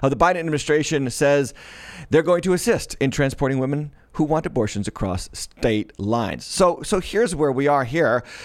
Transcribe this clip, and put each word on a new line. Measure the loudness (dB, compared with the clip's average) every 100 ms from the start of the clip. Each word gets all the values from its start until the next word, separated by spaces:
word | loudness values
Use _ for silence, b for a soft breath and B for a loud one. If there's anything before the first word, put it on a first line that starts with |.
of | 0
the | 4
Biden | 2 2
administration | -2 -2 0 0 2 0 -2
says | 0 4 4 2 B B B B B B
they're | 2
going | 4 2
to | 2
assist | 0 2 0 -2
in | -2 -2
transporting | 2 0 0 -2 0
women | -2 -2 -6 b b
who | -4
want | 0 0 -2
abortions | -2 -2 -2 -6
across | -4 -4 -4 -6
state | -12 -14 -2 0 0 -2 -6
lines. | -2 -2 -2 -6 -8
So, | 2 2 2
so | -2 -4
here's | -2 0 0
where | 0 0
we | 2 2
are | 2
here. | 0 0 2 2 B B